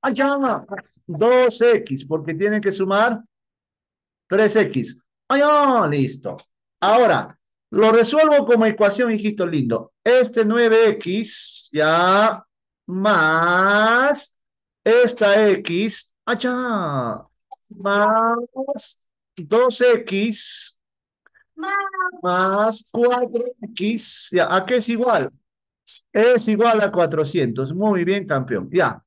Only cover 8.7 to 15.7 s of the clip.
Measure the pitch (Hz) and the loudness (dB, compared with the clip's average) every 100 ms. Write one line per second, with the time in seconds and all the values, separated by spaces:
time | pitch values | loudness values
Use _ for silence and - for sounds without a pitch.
8.7 | 214 302 - 240 214 214 208 175 156 120 | 2 0 2 -2 -2 -4 -4 -4 -2 -2
9.7 | 113 - _ - 254 247 240 214 226 233 | -4 -6 _ 2 2 2 0 0 2 4
10.7 | 220 226 - 165 196 220 - - - - | 4 4 0 -6 -6 -4 -6 -8 -10 -8
11.7 | 151 151 165 180 196 214 190 _ _ _ | -2 2 2 2 2 2 -2 _ _ _
12.7 | _ - 185 202 190 156 160 170 180 196 | _ -10 -2 0 2 2 2 0 2 2
13.7 | 208 220 233 269 285 - _ _ _ _ | 2 2 2 2 -2 -6 _ _ _ _
14.7 | _ - 233 247 240 208 202 214 185 - | _ 2 4 4 2 2 4 2 2 -2